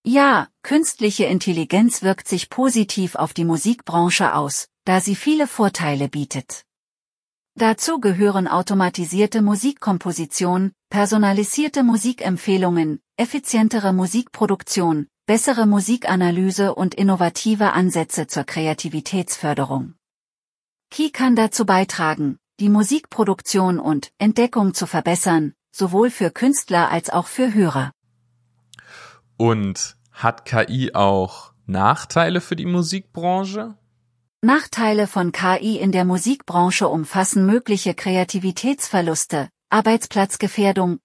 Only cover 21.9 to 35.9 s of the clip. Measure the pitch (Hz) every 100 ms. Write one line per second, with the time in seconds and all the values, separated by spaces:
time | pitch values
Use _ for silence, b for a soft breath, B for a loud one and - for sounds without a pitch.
21.9 | - 160 156 147 - _ - 202 208 202
22.9 | 311 - - 202 190 - 196 185 170 -
23.9 | 147 - _ 208 226 247 233 196 - 180
24.9 | 175 175 175 190 165 147 - _ - 190
25.9 | 190 240 - 175 - 254 277 - 175 160
26.9 | 165 - 175 - - 254 208 170 135 135
27.9 | - _ _ _ _ _ _ _ - B
28.9 | B B B _ - 117 110 98 95 -
29.9 | - _ - 117 - - 113 - 131 127
30.9 | - 98 98 92 - - _ - 95 101
31.9 | 151 - 170 170 180 - 170 175 175 165
32.9 | 190 - 170 175 185 190 208 226 208 _
33.9 | _ _ _ _ _ 226 294 - 226 220
34.9 | 208 202 196 175 - 185 185 220 220 190